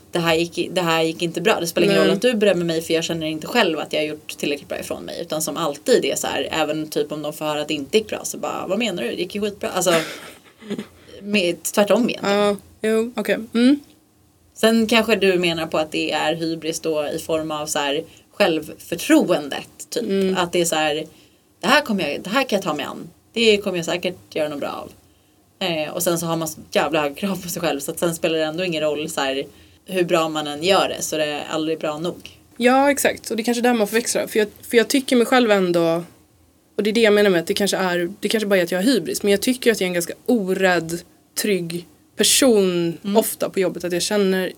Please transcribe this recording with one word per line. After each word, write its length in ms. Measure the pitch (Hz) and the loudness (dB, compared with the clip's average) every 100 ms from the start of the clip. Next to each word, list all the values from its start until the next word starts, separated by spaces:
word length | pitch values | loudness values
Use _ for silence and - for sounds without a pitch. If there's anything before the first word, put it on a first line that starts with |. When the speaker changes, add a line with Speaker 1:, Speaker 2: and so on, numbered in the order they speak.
| - | -6
Speaker 1:
det 80 | 175 | -2
här 160 | 165 | 2
gick 220 | 165 170 175 | 2 0 -4
i-, 120 | - | -2
det 80 | 180 | 0
här 220 | 170 165 | 0 2
gick 180 | 165 165 | 0 -2
inte 200 | 170 165 | -4 0
bra. 180 | 175 196 | 0 0
Det 80 | 170 | 0
spelar 180 | - | 0
ingen 120 | 175 - | 2 4
Speaker 2:
Nej. 100 | 190 | 4
Speaker 1:
roll 80 | |
att 60 | 196 | 2
du 120 | 247 | 0
berömmer 320 | 226 202 175 | 2 2 2
mig, 160 | 170 160 | 0 -2
för 120 | 165 | -2
jag 100 | 165 | -2
känner 240 | 165 165 156 | -2 -4 -4
inte 200 | 156 - | -6 -2
själv 320 | 247 190 151 | 0 0 0
att 140 | 151 | -4
jag 60 | 151 | -4
har 60 | 151 | -4
gjort 300 | 151 - - | -8 -14 -6
tillräckligt 320 | 160 143 - | -4 -4 -6
bra 100 | - | -10
ifrån 240 | - - | -8 -10
mig. 180 | 175 - | -8 -10
Utan 200 | 170 156 | -6 -6
som 160 | 156 143 | -4 -4
alltid 480 | 160 - - 202 | -4 -2 2 4
är 100 | 139 | 4
så 120 | - 107 | -2 -4
här, 200 | 139 - | -4 -4
även 360 | 160 151 156 151 | -2 -2 -2 -4
typ 240 | 160 147 | -4 -4
om 100 | 151 | -6
de 120 | 147 | -8
får 120 | 151 | -6
höra 160 | 156 151 | -4 -4
att 60 | 151 | -4
det 60 | |
inte 240 | 151 139 220 | -6 0 0
gick 100 | 220 | 0
bra, 120 | - | -8
så 140 | - - | -8 -8
bara, 280 | 147 - - | -6 -6 -4
"Vad 120 | 202 | -2
menar 240 | 233 180 | -2 -4
du? 60 | 233 | -6
Det 60 | |
gick 200 | - 180 | -6 -6
ju 60 | 202 | -4
skitbra." 280 | 208 202 - | -6 -6 -6
Alltså, 240 | 185 175 165 156 - - - - _ 220 | -2 2 2 0 -10 -16 -20 -20 _ -10
Speaker 2:
<laughs> 540 | 202 - - - - | -10 -10 -18 -20 -14
Speaker 1:
med, 420 | 202 208 175 170 | -2 0 0 -2
tvärtom 460 | - - 202 202 247 | -2 0 4 4 2
egentligen. 280 | - 196 202 | 0 0 2
Speaker 2:
Ja, 180 | 208 202 - - | 2 0 -8 -6
jo, 320 | 220 220 233 | 0 0 -2
okej. 220 | 233 208 185 220 | -4 -2 -2 -2
Mm. 260 | 226 247 285 - _ _ _ _ _ _ | 2 4 4 -2 _ _ _ _ _ _
Speaker 1:
Sen 320 | - 220 226 214 | 2 4 4 4
kanske 280 | 233 220 | 2 4
du 240 | 202 190 175 | 2 4 4
menar 280 | 175 165 160 | 2 0 -2
på 100 | 165 | -2
att 140 | 156 | -2
det 200 | 165 156 | -2 -2
är 240 | 151 151 | 0 0
hybris 440 | 165 165 165 156 160 | -2 -4 -4 -6 -4
då 280 | 160 151 143 | -2 -2 -2
i 120 | 160 | -6
form 320 | - 156 156 | -2 -4 -2
av 140 | 151 | -6
så 140 | 151 151 | -4 -2
här 240 | 143 147 165 - _ | -2 -2 -6 -18 _
självförtroendet, 1400 | - 190 156 151 - - 170 - 302 170 156 147 76 - - - | 0 0 0 -6 -14 -10 -6 4 4 4 0 -2 -8 -10 -18 -8
typ. 140 | - | -6
Speaker 2:
Mm. 340 | 220 196 190 185 | -2 0 0 0
Speaker 1:
Att 140 | 175 | 0
det 100 | 180 | 0
är 40 | |
så 100 | 170 | 0
här, 300 | 156 156 151 156 - _ _ _ - | 0 0 -2 -8 -16 _ _ _ -6
"Det 60 | 190 | 2
här 140 | 294 | 2
kommer 280 | 285 196 147 | 2 -2 -2
jag, 100 | 143 | -4
det 80 | 185 | -2
här 140 | 262 | -2
kan 140 | 262 196 | 0 0
jag 60 | |
ta 100 | 175 | 0
mig 120 | 147 | -4
an. 240 | 123 - 165 _ _ | -6 -10 -14 _ _
Det 240 | 226 226 202 | 2 4 4
kommer 200 | 202 175 | 2 -4
jag 80 | |
säkert 500 | 170 175 185 185 - | -4 -4 -4 -8 -8
göra 140 | 160 151 | -4 -4
något 100 | 143 | -4
bra 100 | 90 | -6
av." 220 | - - - _ _ _ _ _ - 185 | -8 -12 -20 _ _ _ _ _ -8 -4
Eh, 260 | 160 151 | -4 -4
och 100 | - | -2
sen 160 | 175 170 | -2 -2
så 60 | |
har 100 | 170 165 | -2 -4
man 100 | 160 | -4
så 120 | - - | -10 -4
jävla 300 | 202 147 156 | -2 0 0
höga 140 | 147 | -2
krav 260 | 139 196 180 | -4 -6 -6
på 80 | 175 | -6
sig 120 | 165 | -4
själv, 180 | 160 139 | -4 -4
så 120 | 151 | -6
att 80 | 160 | -2
sen 160 | 175 | -2
spelar 220 | 165 170 160 | 0 -2 0
det 60 | |
ändå 180 | 156 160 | -2 -2
ingen 180 | 185 156 | -4 -2
roll 280 | 151 147 156 | -2 -2 -4
så 120 | - | -4
här, 220 | 135 135 143 - - _ | -2 -4 -6 -14 -20 _
hur 180 | - 185 | -6 -2
bra 260 | 170 170 160 | 2 2 2
man 180 | 156 147 | -2 -6
än 160 | 147 | -2
gör 260 | 175 180 139 | 2 4 2
det, 120 | - | -2
så 160 | - 156 | -4 -2
det 80 | |
är 200 | 151 147 - | -2 -4 -4
aldrig 300 | 160 156 156 | -4 -2 -2
bra 180 | 160 151 | -4 -4
nog. 420 | 170 - - - _ - | -6 -8 -16 -20 _ 0
Speaker 2:
Ja, 340 | 240 262 285 | 4 4 4
exakt. 400 | 277 208 - - | 2 0 -2 -6
Och 60 | 226 | -4
det 40 | |
är 40 | |
kanske 160 | 226 240 | -2 2
där 120 | 247 | 2
man 140 | 233 202 | 2 2
förväxlar. 400 | 220 240 - 208 | 0 0 -2 0
För 120 | 220 | 0
jag, 80 | 208 - - | 0 -4 0
för 80 | 233 | 2
jag 100 | 214 | 4
tycker 280 | 277 269 | 0 4
mig 100 | 247 | 2
själv 260 | 226 254 233 | 4 4 6
ändå, 520 | 202 180 175 165 165 170 - _ _ _ _ _ - | 4 4 4 2 0 -4 -18 _ _ _ _ _ -2
och 60 | |
det 60 | 208 | 2
är 40 | |
det 80 | 220 | 4
jag 120 | 220 | 6
menar 160 | 208 208 | 6 6
med 100 | 175 | 4
att 60 | 170 | 0
det 60 | |
kanske 240 | 196 196 185 | 0 0 0
är, 340 | 185 175 175 202 | 0 0 -2 -4
det 100 | 208 | -2
kanske 180 | 220 202 | -2 2
bara 120 | 196 | 2
är 40 | |
att 80 | 175 | 2
jag 80 | 185 | 0
har 40 | |
hybris, 400 | 214 233 156 - | 2 2 0 -2
men 80 | 208 | 0
jag 100 | 202 | 2
tycker 300 | 254 254 240 | 0 0 0
att 100 | 208 | 2
jag 40 | |
är 40 | 185 | 0
en 40 | |
ganska 200 | 175 170 - | -2 -4 -6
orädd, 760 | - 240 185 185 185 175 165 170 - _ _ - | 0 0 2 2 2 2 0 -8 -10 _ _ -4
trygg 440 | 214 185 170 170 - _ _ | 0 0 -2 -8 -10 _ _
person 800 | - 214 - 269 214 190 175 170 156 | 0 2 6 6 6 4 2 0 -4
Speaker 1:
Mm. 140 | 202 220 | 0 2
Speaker 2:
ofta 320 | 214 - - | 2 -4 -4
på 100 | 196 | 0
jobbet. 240 | 180 175 | -2 -2
Att 80 | 175 | -4
jag 80 | 175 | -2
känner, 500 | - 208 190 185 185 | 0 2 2 2 -2